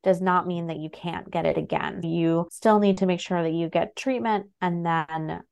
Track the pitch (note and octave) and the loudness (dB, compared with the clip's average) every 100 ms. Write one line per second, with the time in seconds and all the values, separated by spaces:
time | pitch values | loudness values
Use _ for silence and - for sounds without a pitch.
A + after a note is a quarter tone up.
0 | F#3+ F3+ F#3 F3+ F3+ F3 E3 D#3 D#3 - | 2 2 4 2 2 -4 -4 -6 -8 -8
1 | F3 E3+ - E3+ D#3+ D#3+ D#3+ - - - | -8 -6 -4 0 0 0 -2 -2 -4 -4
2 | E3 E3+ E3 E3 E3+ - A3+ G#3+ G3+ F#3+ | -2 0 2 2 -2 0 4 6 4 2
3 | F#3 F3 - F3+ E3 E3 E3 E3+ E3+ - | 0 0 -2 -2 0 -2 0 0 -2 -4
4 | C4+ B3 A3+ G#3 G3 _ F3+ E3+ E3+ E3 | -4 -2 0 -2 -2 _ -2 0 0 0
5 | D3+ D#3+ D#3 E3+ - | -2 -6 -6 -8 -12